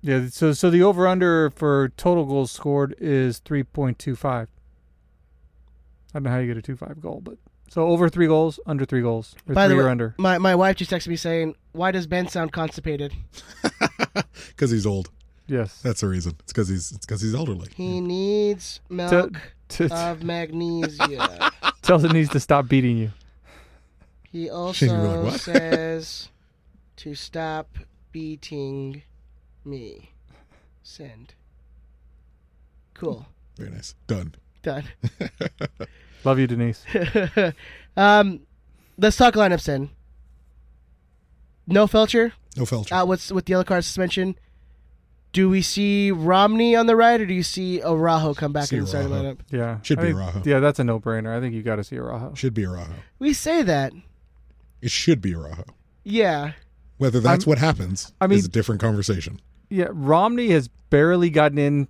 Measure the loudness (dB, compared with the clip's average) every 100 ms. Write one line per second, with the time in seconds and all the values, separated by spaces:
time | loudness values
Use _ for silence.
0 | 0 -2 -2 0 0 4 4 6 6 4
1 | 2 4 4 4 2 0 0 2 0 -2
2 | 0 2 0 -2 -2 -4 -2 0 -2 -4
3 | -2 0 0 -2 -4 -4 -4 -4 -4 -4
4 | -6 -6 -4 -4 -6 _ _ _ _ _
5 | _ _ _ _ _ _ _ _ _ _
6 | _ -8 -4 -4 -4 -6 -8 -12 -12 -14
7 | -12 -12 -14 -18 _ _ -10 -2 2 4
8 | 2 4 4 4 2 -2 -6 -4 -2 0
9 | 0 -4 -6 -18 -2 4 6 6 4 2
10 | -4 0 0 2 4 4 4 2 -2 -6
11 | -4 -6 -2 -2 -2 -6 _ -4 -2 -2
12 | -2 -4 -4 -4 -6 -4 -6 -6 -8 -6
13 | -8 -10 -16 -20 -20 -6 -6 -2 -6 -4
14 | -6 -4 -6 -10 -20 -2 0 0 0 -4
15 | -6 -14 -20 _ -6 -4 -4 -6 -6 -2
16 | -2 -2 -4 -8 -10 -4 -2 -2 -6 -14
17 | -10 -6 -4 -4 -4 -6 -10 -10 -6 -6
18 | -4 -4 -2 0 0 -2 -8 -18 -12 -6
19 | 2 4 2 -4 -18 -20 _ -2 -2 0
20 | -4 -6 -6 -6 -6 -6 -4 -4 -6 -2
21 | -4 -2 -6 -2 -6 -2 -6 -4 2 4
22 | 6 2 2 -2 2 0 4 2 2 0
23 | -4 -8 -20 _ _ -20 -20 _ _ _
24 | _ _ _ -12 -10 -8 -8 0 2 2
25 | 0 -2 -2 -4 0 0 0 -6 -6 -8
26 | -10 -16 -18 _ _ _ _ _ _ _
27 | -16 -14 -14 -10 -8 -8 -10 -16 -18 _
28 | _ -14 -12 -14 -12 -10 -8 -8 -10 -12
29 | _ _ _ _ _ _ -16 -16 -16 -20
30 | -20 _ _ -20 _ _ _ _ -20 -20
31 | -20 -20 -20 _ _ _ _ -20 _ _
32 | _ _ _ _ _ _ _ _ _ _
33 | -10 -10 -14 _ _ -18 -16 -14 -18 -20
34 | _ -6 -6 -14 _ _ -10 -8 -10 -8
35 | -8 _ -12 _ -10 _ -12 _ -18 _
36 | -20 -6 0 2 2 0 -2 -4 -4 -4
37 | 0 -2 0 0 0 -2 -16 -20 -12 2
38 | 6 6 4 0 _ _ _ _ _ 0
39 | 2 6 6 6 2 2 -2 -4 -6 -12
40 | _ -20 -20 _ _ _ _ _ _ _
41 | _ _ _ _ _ _ 0 4 4 4
42 | 4 2 0 -2 _ -6 -2 -2 -2 0
43 | 0 0 -2 -6 0 0 2 0 -2 -4
44 | -4 -2 -4 -6 _ _ _ _ _ _
45 | _ _ _ 2 4 4 0 -2 0 2
46 | 0 0 2 4 6 4 4 4 4 6
47 | 6 6 2 -2 -4 -4 -4 -4 0 0
48 | 2 2 0 -2 -4 -4 -2 -2 -2 -4
49 | -4 -4 -6 -8 -8 -6 -4 -6 -2 0
50 | 0 -2 -4 -4 0 2 2 2 0 0
51 | -2 -4 -4 -6 -6 -6 -4 -4 -6 -8
52 | -8 -10 -10 -4 -4 -2 -4 -6 -10 -14
53 | -18 _ -2 -2 0 0 2 0 -2 -8
54 | -20 _ _ _ _ _ _ _ -6 -2
55 | 2 2 0 -6 -10 -12 -14 _ _ _
56 | -6 0 2 0 -4 -12 _ _ -20 _
57 | 0 2 4 4 4 2 2 0 -4 -6
58 | -8 _ 2 2 2 -2 0 0 0 0
59 | -2 -2 -4 -14 _ _ _ -2 -2 -2
60 | 2 4 4 0 2 2 2 _ _ 4
61 | 6 4 2 4 2 4 0 0 -2